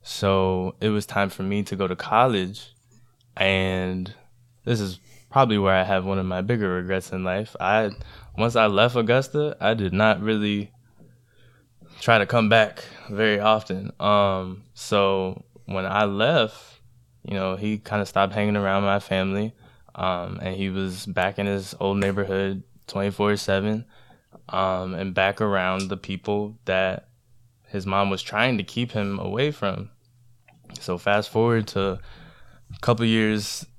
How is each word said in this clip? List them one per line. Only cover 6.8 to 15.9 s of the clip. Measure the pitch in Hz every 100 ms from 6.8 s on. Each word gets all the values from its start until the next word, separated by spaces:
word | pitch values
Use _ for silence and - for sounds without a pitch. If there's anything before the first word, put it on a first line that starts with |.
| 90 95 -
in | 92
life. | 92 92 110 -
I, | 92 107 107 - - - - -
once | 117 117
I | 107
left | 98 120 120
Augusta, | 113 123 135 147 147 -
I | 101
did | 113 95
not | 92 107 101
really | 107 110 104 101 101 _ _ _ - _ _ _ - _ _ _ - -
try | - 113
to | 98
come | 120 107
back | 113 107 - - - -
very | 104 110 104
often. | 104 110 - 92 98 -
Um, | 101 104 101 95 92 95 -
so | - - 104 98 98 92 - - - -
when | 95
I | 95